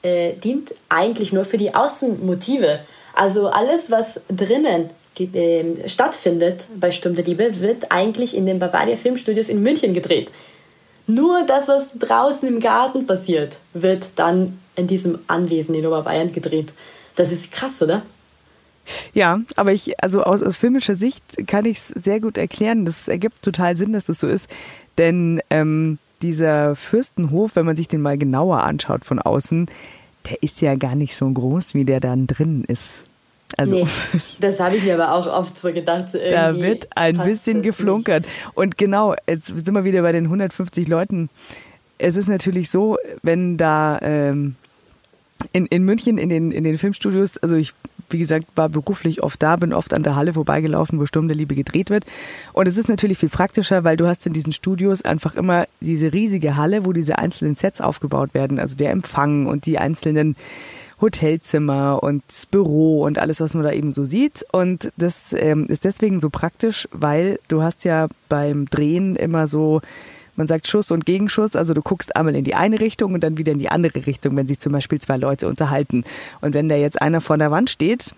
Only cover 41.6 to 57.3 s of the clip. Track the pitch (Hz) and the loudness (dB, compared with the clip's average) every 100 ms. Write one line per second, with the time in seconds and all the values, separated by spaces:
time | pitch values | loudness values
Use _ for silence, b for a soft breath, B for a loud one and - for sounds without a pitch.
41.6 | B B _ _ 180 175 196 190 190 185 | B B _ _ 0 2 0 0 0 0
42.6 | 165 185 214 214 - - 165 170 180 165 | 0 0 2 0 -4 -4 0 0 0 0
43.6 | 160 151 156 151 - 151 143 143 143 127 | 2 4 2 0 0 0 0 0 -2 -6
44.6 | _ _ _ _ _ _ _ _ - 185 | _ _ _ _ _ _ _ _ -4 -2
45.6 | 165 175 185 226 - 226 180 160 165 - | 0 2 2 2 2 0 0 0 0 0
46.6 | 160 156 202 196 202 190 196 - 165 165 | 0 0 -2 -2 0 2 0 0 0 2
47.6 | 147 - - - - 170 160 160 156 - | 0 -6 -20 -20 -6 -2 0 -2 -2 -2
48.6 | 156 156 143 196 165 160 151 - 156 170 | 0 0 -4 -2 -2 -2 -4 0 2 2
49.6 | 170 - - - 151 139 156 160 147 147 | 2 0 0 0 2 2 0 0 0 0
50.6 | 156 151 160 156 143 156 160 151 147 139 | 2 0 0 0 0 0 0 -2 -2 -2
51.6 | 135 160 190 208 - B B B B - | 0 -2 0 -2 -2 B B B B 2
52.6 | 185 185 226 208 208 185 156 - 185 - | 2 2 2 2 2 2 0 0 0 0
53.6 | 190 190 165 160 170 175 175 160 151 151 | 2 2 4 4 2 0 -2 -2 -4 -4
54.6 | - 185 196 190 - 156 - - 175 175 | -4 0 2 0 0 -2 -2 -2 0 2
55.6 | - _ 156 160 160 175 220 196 156 139 | 0 _ -4 0 0 2 0 0 0 2
56.6 | 151 208 185 170 151 - 175 | 2 2 0 0 0 0 0